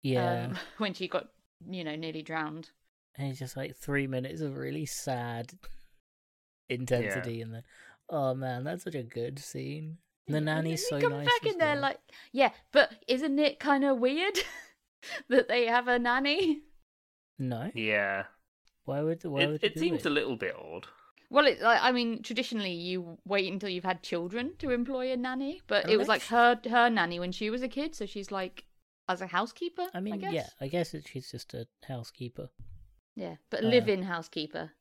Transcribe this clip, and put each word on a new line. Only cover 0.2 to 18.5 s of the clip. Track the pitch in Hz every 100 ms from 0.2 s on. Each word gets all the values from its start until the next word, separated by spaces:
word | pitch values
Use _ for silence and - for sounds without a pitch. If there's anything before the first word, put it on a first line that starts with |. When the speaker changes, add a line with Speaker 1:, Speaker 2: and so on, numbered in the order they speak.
| 123 151 120
Speaker 2:
Um, | 185 -
<laughs> | -
when | 208
she | 180 180
got, | 180 - _ _ _ 170
you | 185
know, | 160 156
nearly | 160 160
drowned. | 156 160 151 156 160 _ _ _ _ -
Speaker 1:
And | 139
it's | 131
just, | 127 -
like, | 139
three | - - 139 139
minutes | 127 131 160
of | 151 135
really | 135 147 147
sad | - - 123 120 117 120 185 - - - _ _ _ _ _ _ _ _
intensity, | 127 127 123 110 95 92 117
Speaker 3:
Yeah. |
Speaker 1:
and | 113
then, | 113 - - - - -
oh | 160 135
man, | 131 131 123
that's | 135 180
such | 180
a | 156
good | 117 117 120 139
scene. | - 139 131 151 156 160 _ _ -
The |
Speaker 2:
Yeah, | 151
and | 151
Speaker 1:
nanny's | 156 160 165
Speaker 2:
then | 453
Speaker 1:
so | 494
Speaker 2:
he |
comes | 480
Speaker 1:
nice | 453 453
Speaker 2:
back | 480 453
Speaker 1:
as |
Speaker 2:
in | 370
there | 311
Speaker 1:
well. | 285
Speaker 2:
like, | 277 - _ - -
yeah, | 247 254 - _
but | 285 269 - -
isn't | 254 302 277
it | 294 285
kinda | 302 277 277
weird | 262 254 294 381 381 - - - _
<laughs> | _ _ - - -
that | 254 -
they | 247 233
have | 240 240
a | 247
nanny? | 240 247 277 320 359 302 - - _ _ _ _ _ -
Speaker 1:
No. | 131 120 180
Speaker 3:
Yeah. | - 110 104 101 98 98 _ _